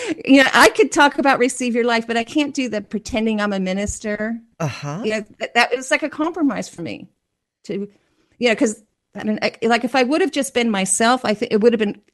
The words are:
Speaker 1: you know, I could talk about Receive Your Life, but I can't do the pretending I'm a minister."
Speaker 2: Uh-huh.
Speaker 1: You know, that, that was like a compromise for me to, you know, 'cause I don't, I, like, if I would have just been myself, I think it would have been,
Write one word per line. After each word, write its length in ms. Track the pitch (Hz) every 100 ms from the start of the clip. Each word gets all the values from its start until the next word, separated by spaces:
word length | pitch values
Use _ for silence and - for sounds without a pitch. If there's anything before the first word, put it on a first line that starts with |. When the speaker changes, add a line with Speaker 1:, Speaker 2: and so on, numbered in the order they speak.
| 480 - -
Speaker 1:
you 180 | 269
know, 60 | 262
I 160 | - 311
could 220 | 453 285
talk 260 | 311 285 302
about 220 | 277 233
Receive 340 | 247 - 247 233
Your 100 | 240
Life, 220 | 226 233
but 100 | 233
I 60 |
can't 300 | 226 311 285
do 160 | 277 254
the 120 | 208
pretending 580 | 202 214 - 233 220 214
I'm 120 | 208
a 60 | 196
minister." 800 | 185 190 208 - 220 208 214 233 - -
Speaker 2:
Uh-huh. 420 | 160 - 143 160
Speaker 1:
You 80 | 214
know, 140 | 214 208 -
that, 140 | 220 233
that 200 | 240 247
was 140 | 254
like 120 | 294
a 60 | 302
compromise 600 | - 311 349 285 185 185
for 120 | -
me 260 | 151 92 - _ _ _ _ _
to, 240 | - 185 202 _ _ _ _ -
you 120 | 240
know, 60 | 214
'cause 280 | 220 208 _ _ _
I 100 | 208
don't, 200 | 214 214
I, 80 | 202 -
like, 200 | 226 233
if 100 | 240
I 100 | 269
would 180 | 247 311
have 100 | 370
just 220 | 285 254
been 160 | 247 233
myself, 540 | 202 190 - 226 247 -
I 80 |
think 180 | 208 -
it 80 | 208
would 140 | 233
have 60 | 226
been, 220 | 208 - _